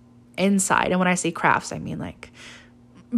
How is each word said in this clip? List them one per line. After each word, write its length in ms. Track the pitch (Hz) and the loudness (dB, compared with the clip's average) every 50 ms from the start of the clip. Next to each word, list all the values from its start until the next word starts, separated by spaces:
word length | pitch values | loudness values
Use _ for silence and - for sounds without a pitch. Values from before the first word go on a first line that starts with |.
| - - - - - - - | -20 -20 -20 -20 -20 -14 -4
inside. 540 | - 180 196 202 190 190 - 180 - - - | 0 2 2 2 2 2 2 2 2 2 2
And 80 | 180 180 | 2 2
when 80 | 185 | 2
I 80 | 180 180 | 2 2
say 160 | 175 - 165 | 0 -2 -4
crafts, 400 | 165 - - 156 - - - - | -4 0 2 2 2 2 0 -4
I 80 | - - | -10 -8
mean, 180 | - - - - | -8 -8 -8 -8
like, 320 | - 87 - - - - - - - - - - - - - - - - - - - - 240 | -8 -10 -12 -16 -20 -20 -20 -20 -20 -20 -20 -20 -20 -20 -20 -20 -20 -20 -20 -20 -10 -2 0